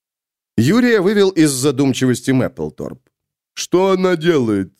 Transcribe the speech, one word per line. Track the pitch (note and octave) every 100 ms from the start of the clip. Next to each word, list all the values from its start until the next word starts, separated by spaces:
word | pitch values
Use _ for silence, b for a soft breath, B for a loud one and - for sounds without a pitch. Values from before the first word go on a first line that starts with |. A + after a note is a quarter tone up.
| _ _ _ _ _ -
Юрия | B2 A3+ B3 A3
вывел | F3+ G#3 F#3+
из | E3 D#3
задумчивости | C3 D3 B2+ C#3 B2+ C3 A#2+ -
Мэпплторп. | C3 F#2+ - D#2 - D2 - _ _ _ _ _
«Что | - - F3 F#3+
она | F#3 F#3 F3+
делает?» | E3 D#3 A2+ G2+ F#2+